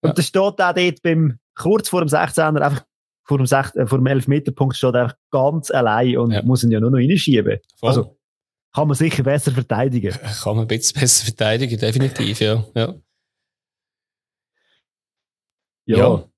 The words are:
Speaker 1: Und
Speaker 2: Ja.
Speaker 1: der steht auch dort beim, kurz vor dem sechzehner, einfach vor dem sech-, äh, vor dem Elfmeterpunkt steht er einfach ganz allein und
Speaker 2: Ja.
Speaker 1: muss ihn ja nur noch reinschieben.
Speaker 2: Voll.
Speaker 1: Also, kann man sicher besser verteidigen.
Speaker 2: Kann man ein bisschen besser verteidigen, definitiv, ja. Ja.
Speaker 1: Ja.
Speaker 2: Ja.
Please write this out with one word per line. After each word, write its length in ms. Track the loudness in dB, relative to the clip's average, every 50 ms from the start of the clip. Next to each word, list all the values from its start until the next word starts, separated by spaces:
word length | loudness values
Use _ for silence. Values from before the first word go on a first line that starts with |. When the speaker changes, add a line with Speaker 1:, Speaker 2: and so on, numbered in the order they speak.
Speaker 1:
Und 80 | -2 -2
Speaker 2:
Ja. 40 | 0
Speaker 1:
der 80 | 0 -2
steht 200 | 0 0 0 0
auch 100 | 0 0
dort 500 | 0 0 0 2 2 0 0 -2 -2 _
beim, 340 | 0 2 2 2 0 -2 -4 _ _ _
kurz 340 | -6 -2 0 0 0 0 -2
vor 120 | -2 -2
dem 80 | 0 0
sechzehner, 540 | 2 0 0 0 0 0 0 0 0 0 0
einfach 200 | 0 -2 -2 -8 _ _ _ _ _ _ _ _
vor 140 | -2 0 0
dem 80 | 2
sech-, 300 | 2 2 0 0 -2 -2
äh, 100 | -4 -2
vor 120 | 0 0 0
dem 100 | 2 2
Elfmeterpunkt 680 | 0 0 0 0 -2 0 -2 -4 -4 -2 -2 -2 -2
steht 180 | 0 0 0 2
er 100 | 2 0
einfach 140 | -2 -4 _ _ _
ganz 400 | -2 0 0 0 0 -2 -6 -2
allein 480 | -2 0 2 2 2 2 2 2 2 2
und 140 | 0 0 0
Speaker 2:
Ja. 100 | 0 2
Speaker 1:
muss 220 | 2 0 2 2
ihn 80 | 2 2
ja 80 | 2
nur 100 | 2 2
noch 80 | 2 2
reinschieben. 600 | 2 2 2 0 2 2 2 2 2 0 -2 -4 _ _ _ _
Speaker 2:
Voll. 120 | -2 0
Speaker 1:
Also, 220 | 0 0 0 -4 _ _ _ _ _ _ _ _ _ _ _ _ _
kann 140 | -2 -2 0
man 60 | 0
sicher 280 | 0 0 -2 0 0 0
besser 300 | 0 0 0 0 -2 -2
verteidigen. 600 | -2 -2 _ -2 -2 0 0 -2 -2 -4 -4 -6 -8 -10 -10 -10 -8 -6
Speaker 2:
Kann 120 | -4 -2
man 80 | -2 -2
ein 20 | -2
bisschen 320 | -4 -2 -2 -4 -2 0
besser 240 | 2 2 2 0 0
verteidigen, 540 | -4 -4 -2 0 0 0 0 -2 -4 -4 -2
definitiv, 600 | -2 0 0 0 0 0 -2 -4 -4 -4 -2 0
ja. 220 | 0 0 0 0 -2 -4 -2
Ja. 200 | -4 -4 -4 -4 -12 _ _ _ _ _ _ _ _ _ _ _ _ _ _ _ _ _ _ _ _ _ _ _ _ _ _ _ _ _ _ _ _ _ _ _ _ _ _ _ _ _ _ _ _ _ _ _ _ _ _ _ _ _ _ _ _ _
Speaker 1:
Ja. 100 | -2 2
Speaker 2:
Ja. 280 | 4 4 4 2 0 -4 _ _